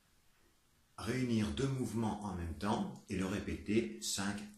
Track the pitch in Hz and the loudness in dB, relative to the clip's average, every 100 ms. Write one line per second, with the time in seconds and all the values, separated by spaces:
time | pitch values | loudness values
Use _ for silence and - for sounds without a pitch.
0 | _ - - _ - _ _ _ _ - | _ -20 -20 _ -20 _ _ _ _ -8
1 | - 127 123 110 101 - 135 131 113 113 | -2 0 4 4 4 2 0 0 0 0
2 | 110 - 104 87 85 76 104 110 92 - | 0 0 -2 -2 -2 -2 0 2 0 -4
3 | - 92 95 101 - - 98 110 110 - | -4 -2 0 0 -2 -4 2 2 2 -2
4 | - - 98 104 - | -4 -2 -2 -2 -6